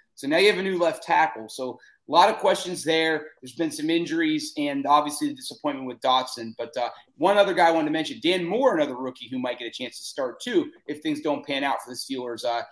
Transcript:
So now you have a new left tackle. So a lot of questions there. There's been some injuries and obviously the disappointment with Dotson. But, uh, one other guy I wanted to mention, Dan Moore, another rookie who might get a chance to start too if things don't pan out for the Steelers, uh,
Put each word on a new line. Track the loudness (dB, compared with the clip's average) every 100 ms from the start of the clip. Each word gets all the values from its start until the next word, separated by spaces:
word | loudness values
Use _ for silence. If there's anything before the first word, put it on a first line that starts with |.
| _
So | -10 0
now | 4
you | 4
have | 4
a |
new | 0 0
left | 0 -2
tackle. | 0 2 2 0 -12
So | -10 -10 -10 _ _ 2
a |
lot | 6 6
of | 6
questions | 2 2 -2 -6
there. | 0 2 2 0 -4 _
There's | -16
been | -4 -4
some | -2 0
injuries | 0 0 0 0 0 -4 -4
and | -4 -2 4
obviously | 4 4 -2 -4
the |
disappointment | -6 -12 -6 -6 -4 -8
with | -4
Dotson. | 2 2 0 -8 -10 -8
But, | -8 -4
uh, | -6 -8 _ 0
one | 2 4
other | 4
guy | 6 4
I |
wanted | 4 0
to |
mention, | -2 -4 -2
Dan | 0 0
Moore, | 0 2 2 2
another | 0 -2
rookie | -8 -10 -10
who | -6
might | -6 -6
get | -8
a |
chance | -8 -12 -10
to |
start | -14 -6 -6 -6
too | 0 0 0 -8 -12
if | -6
things | -4 -4
don't | -2 -4 -4
pan | -4
out | -2 -2
for | -6
the | -12
Steelers, | -8 -8 -6 -6
uh, | -4 -4 -6